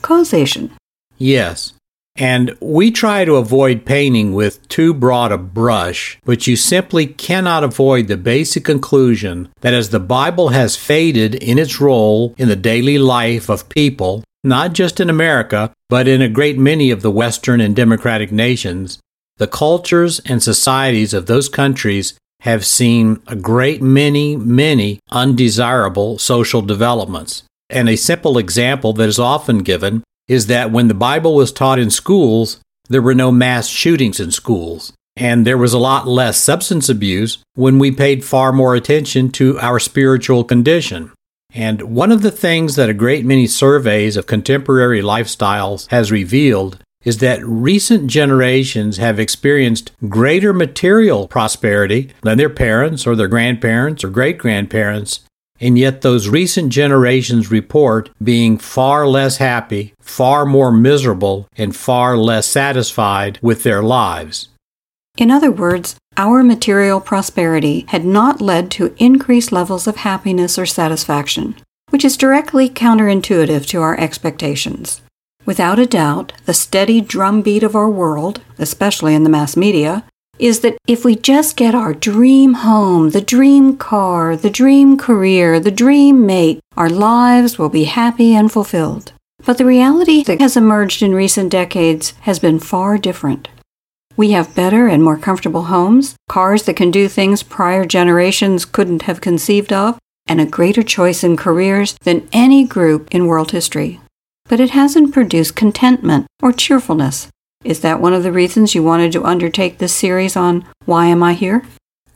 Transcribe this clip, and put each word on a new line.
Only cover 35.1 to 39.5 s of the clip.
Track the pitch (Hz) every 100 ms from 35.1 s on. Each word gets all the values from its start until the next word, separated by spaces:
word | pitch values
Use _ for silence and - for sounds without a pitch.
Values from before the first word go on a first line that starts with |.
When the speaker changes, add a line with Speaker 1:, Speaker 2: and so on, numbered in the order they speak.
| -
Speaker 2:
and | 123 120 113
there | 131
was | 120
a | 120
lot | 127 135 127
less | 123 120 -
substance | - - - 175 135
abuse | 113 101 92 113 - _
when | - 131 135
we | 139
paid | 135 143 135 -
far | 135 131
more | 131 127
attention | 123 - 151 143 131 131
to | - 131